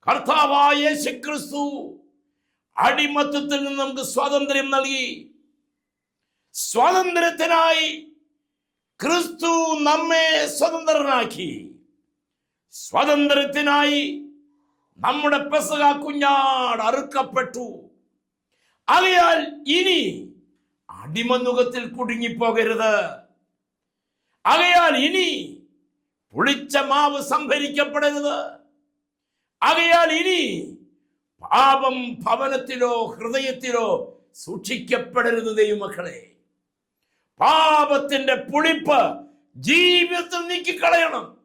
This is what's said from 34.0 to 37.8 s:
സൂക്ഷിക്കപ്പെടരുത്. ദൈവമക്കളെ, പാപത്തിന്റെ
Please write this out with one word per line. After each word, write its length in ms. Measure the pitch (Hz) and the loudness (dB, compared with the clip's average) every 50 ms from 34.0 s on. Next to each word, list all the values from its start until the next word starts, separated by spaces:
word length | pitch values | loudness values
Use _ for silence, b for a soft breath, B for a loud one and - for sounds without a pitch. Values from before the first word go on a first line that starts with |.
| - - - _ _ _ _ - - | -4 -10 -16 _ _ _ _ -20 -16
സൂക്ഷിക്കപ്പെടരുത്. 1080 | 151 190 208 - - 254 226 - - - 240 240 - - 247 233 233 226 226 226 226 220 214 | -14 -14 -12 -8 -8 -8 -8 -4 -4 -4 -4 -4 -4 -2 0 0 0 0 0 -2 -4 2 2
ദൈവമക്കളെ, 580 | 214 208 208 208 202 190 156 170 180 170 - - - _ _ _ _ _ _ _ _ _ _ _ _ _ _ _ _ _ _ _ _ _ _ _ | 2 2 2 -4 -4 -8 -8 -10 -10 -12 -12 -16 -20 _ _ _ _ _ _ _ _ _ _ _ _ _ _ _ _ _ _ _ _ _ _ _
പാപത്തിന്റെ 920 | - 247 302 320 320 311 302 302 | 2 4 4 6 4 4 4 4